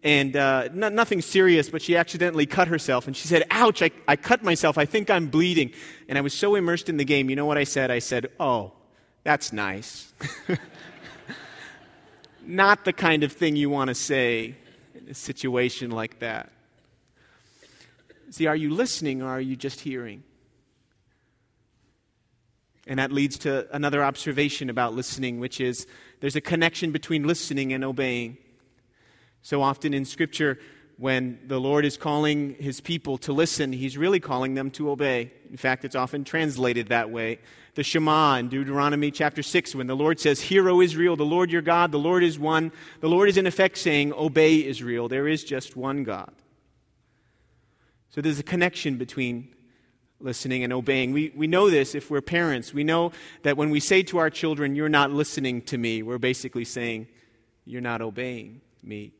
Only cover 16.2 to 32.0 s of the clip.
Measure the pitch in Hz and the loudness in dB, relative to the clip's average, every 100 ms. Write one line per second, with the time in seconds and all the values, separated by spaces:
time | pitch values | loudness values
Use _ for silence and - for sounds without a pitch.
16.2 | 117 113 - _ _ _ _ _ _ _ | -8 -8 -10 _ _ _ _ _ _ _
17.2 | _ _ _ _ - _ - _ _ _ | _ _ _ _ -20 _ -20 _ _ _
18.2 | - - 160 156 151 160 254 - 156 131 | -20 -2 0 2 0 -2 -2 -2 -4 -4
19.2 | 131 131 131 131 139 - 156 127 120 104 | -4 -6 -4 -6 -8 -8 -10 -10 -10 -16
20.2 | - _ _ _ _ _ _ _ _ _ | -20 _ _ _ _ _ _ _ _ _
21.2 | _ _ _ _ _ _ _ _ _ _ | _ _ _ _ _ _ _ _ _ _
22.2 | _ _ _ _ _ _ - 131 135 139 | _ _ _ _ _ _ -8 -2 -2 0
23.2 | 143 139 151 135 - 143 147 143 143 135 | -2 -2 -4 -2 -4 -4 -2 0 0 -2
24.2 | - 139 147 143 131 120 123 113 127 - | -6 -2 -2 -2 -6 -2 -2 -2 -8 -6
25.2 | 127 120 123 - 127 120 - - - _ | -6 -6 -8 -4 -4 -4 -10 -20 -20 _
26.2 | 139 143 - 165 165 165 170 147 - 160 | -4 -4 -2 0 0 0 -4 -4 -2 -2
27.2 | 143 170 - 139 135 131 135 131 131 120 | 0 -2 -2 -4 -2 -4 -4 -2 -2 -2
28.2 | 117 127 _ _ _ _ _ _ _ _ | -6 -12 _ _ _ _ _ _ _ _
29.2 | _ _ - 143 135 135 156 139 135 - | _ _ -6 0 0 0 -2 -2 -4 -4
30.2 | 156 - 151 131 - - _ - 131 127 | -4 0 -2 -2 -10 -20 _ -8 -2 0
31.2 | 127 120 127 131 131 147 147 - | -2 -8 -6 -2 2 2 2 0